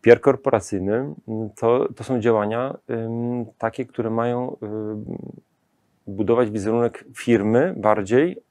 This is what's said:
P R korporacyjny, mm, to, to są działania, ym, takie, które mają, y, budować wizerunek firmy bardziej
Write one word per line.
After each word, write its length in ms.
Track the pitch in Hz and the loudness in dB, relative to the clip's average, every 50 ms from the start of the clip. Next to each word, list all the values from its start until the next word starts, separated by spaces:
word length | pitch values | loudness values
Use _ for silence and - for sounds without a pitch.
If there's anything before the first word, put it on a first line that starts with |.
P 80 | - 113 | 10 8
R 80 | 120 117 | 8 8
korporacyjny, 720 | - 143 131 123 - 135 127 107 95 - - 95 92 98 107 117 135 147 147 - _ - | 8 2 2 4 2 0 0 0 0 -2 -6 -4 -2 -2 -2 -2 -4 -6 -10 -14 _ -10
mm, 220 | 110 110 110 104 104 - | -8 -8 -8 -8 -8 -2
to, 280 | - 117 120 127 151 - 120 | 0 2 2 2 0 -4 -6
to 80 | - 120 | -10 -8
są 160 | - 131 123 | -4 -4 0
działania, 560 | 104 120 113 107 104 104 110 120 127 135 - - _ - | 2 2 2 2 2 0 -2 -4 -6 -6 -8 -12 _ -8
ym, 560 | 120 113 113 113 113 117 120 120 123 123 117 117 _ _ | -6 -6 -6 -6 -6 -6 -4 -4 -4 -6 -8 -10 _ _
takie, 280 | - 113 - - 127 | -6 -6 -4 -4 -10
które 240 | - _ - 113 113 | -8 _ -6 -4 -2
mają, 420 | 113 113 117 120 120 120 127 131 | -2 -2 -2 -2 -2 -4 -4 -6
y, 40 | - - - 104 107 110 107 107 107 107 - - 85 - - - - - _ _ _ _ _ _ _ _ _ _ _ _ _ | -8 -10 -10 -10 -8 -8 -8 -8 -8 -10 -10 -10 -10 -12 -12 -14 -18 -20 _ _ _ _ _ _ _ _ _ _ _ _ _
budować 440 | - 98 98 107 90 117 117 127 107 | -12 -6 -4 0 2 2 2 2 0
wizerunek 540 | 107 110 95 107 113 120 120 113 - - - - - | -2 -4 -2 0 0 0 0 -2 -4 -8 -20 -20 -18
firmy 600 | - - - 120 107 101 107 113 123 147 185 - | -10 0 2 2 2 4 2 2 2 2 2 -2
bardziej 640 | - 101 107 107 104 98 95 113 127 151 180 190 - _ _ | 0 2 2 2 2 2 2 2 2 2 2 -2 -8 _ _